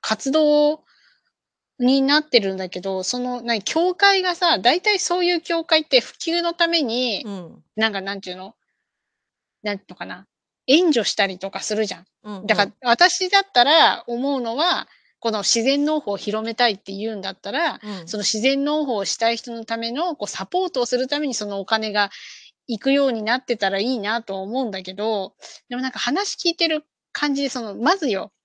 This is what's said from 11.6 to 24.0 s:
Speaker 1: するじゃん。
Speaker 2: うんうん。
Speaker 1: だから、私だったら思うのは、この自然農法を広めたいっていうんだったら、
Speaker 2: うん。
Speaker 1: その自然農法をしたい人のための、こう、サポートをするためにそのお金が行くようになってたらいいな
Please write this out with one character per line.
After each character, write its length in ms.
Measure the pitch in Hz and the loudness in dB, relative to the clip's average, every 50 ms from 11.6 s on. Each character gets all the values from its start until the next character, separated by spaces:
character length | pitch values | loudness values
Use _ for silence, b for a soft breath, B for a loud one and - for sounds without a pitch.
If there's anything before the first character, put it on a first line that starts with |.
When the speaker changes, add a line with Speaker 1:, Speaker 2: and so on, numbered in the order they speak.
Speaker 1:
す 140 | - - 214 | -6 -4 -2
る 100 | 208 220 | -2 -2
じ 80 | 202 185 | -2 -4
ゃ 60 | 165 | -10
ん。 60 | 185 _ _ _ _ | -14 _ _ _ _
Speaker 2:
う 80 | 214 | -12
ん 80 | 208 190 | -12 -10
う 20 | 185 | -2
ん。 40 | 202 | -2
Speaker 1:
だ 80 | 214 | 2
か 100 | 202 202 | 2 2
ら、 60 | 196 - _ - | 0 -2 _ 0
私 460 | 247 226 - 339 359 - - 370 359 | 0 4 6 6 4 4 0 -2 2
だ 120 | 403 392 | 2 2
っ 20 | 381 _ | 2 _
た 120 | _ 254 240 | _ 4 6
ら 400 | 269 302 330 285 208 185 - - - | 6 8 8 6 6 4 2 -4 -6
思 300 | 240 233 254 277 285 262 | -4 -2 0 0 0 0
う 40 | |
の 140 | 240 226 226 | -2 -2 -2
は、 320 | 262 311 359 294 - - b b b b b b b | 0 0 0 0 -2 -4 b b b b b b b
こ 100 | - 233 | -4 -2
の 80 | 214 208 | -2 -2
自 240 | 196 - - 233 220 | 0 0 0 2 2
然 200 | 262 277 285 285 | 2 2 2 2
農 160 | 294 311 302 | 2 0 -2
法 140 | - - 202 | -2 -4 -6
を 40 | 196 | -4
広 280 | - 220 202 220 220 | -4 -4 -4 -4 -4
め 100 | 226 226 | -4 0
た 140 | - 247 233 | 2 2 2
い 40 | 208 | 2
っ 40 | 190 | 0
て 160 | _ - 196 | _ -12 -10
い 120 | 196 208 226 | -6 -6 -6
う 100 | 220 202 | -6 -6
ん 40 | |
だ 100 | 185 190 | -8 -10
っ 40 | 190 | -10
た 160 | _ - 196 | _ -10 -6
ら、 300 | 214 277 339 302 190 - - | -4 -2 -2 -2 -2 -4 -10
Speaker 2:
う 200 | 208 208 185 165 | -10 -10 -10 -10
ん。 20 | 170 | -8
Speaker 1:
そ 80 | - | -8
の 80 | 208 196 | -4 -2
自 160 | - - 214 | -2 -2 2
然 240 | 214 262 277 277 277 | 2 2 2 2 0
農 220 | 294 302 302 302 | 0 0 0 0
法 100 | 269 240 | 0 -2
を 80 | 208 196 | -2 -2
し 140 | - - - | -4 -4 0
た 140 | 233 226 | 0 0
い 60 | 233 233 | 0 0
人 140 | - 247 | -6 -12
の 140 | 233 233 220 | -12 -12 -8
た 100 | - 226 | -8 -6
め 160 | 226 226 233 | -6 -4 -6
の、 240 | 233 269 339 359 311 | -4 -2 -2 -4 -4
こ 100 | - 208 | -4 -8
う、 20 | 196 | -8
サ 160 | - - 190 | -6 -10 -10
ポ 220 | - - 359 381 359 | -2 0 0 0 0
ー 20 | |
ト 120 | - - | 0 -2
を 40 | - | -2
す 120 | - - 240 | 0 0 -2
る 120 | 262 262 | 0 0
た 100 | - 294 | -2 -2
め 80 | 302 285 | -2 -2
に 60 | 240 | -4
そ 120 | - 214 | -4 -6
の 140 | 208 202 196 | -6 -6 -6
お 60 | 190 | -2
金 260 | - 226 220 220 214 | 0 0 0 0 0
が 180 | 196 208 202 196 B B B B B B B B B _ _ - | 0 0 0 0 B B B B B B B B B _ _ -8
行 120 | 240 208 | -8 -2
く 140 | - 269 277 | 2 2 4
よ 140 | 285 277 269 | 4 4 2
う 40 | |
に 100 | 240 220 | 0 -2
な 160 | 208 214 233 254 | 0 -2 -2 -2
っ 80 | - | 0
て 120 | - 240 220 | -4 -2 0
た 120 | - 196 | 0 0
ら 120 | 190 196 | 0 0
い 20 | 208 | 0
い 160 | 247 262 | 0 -2
な 240 | 233 | -2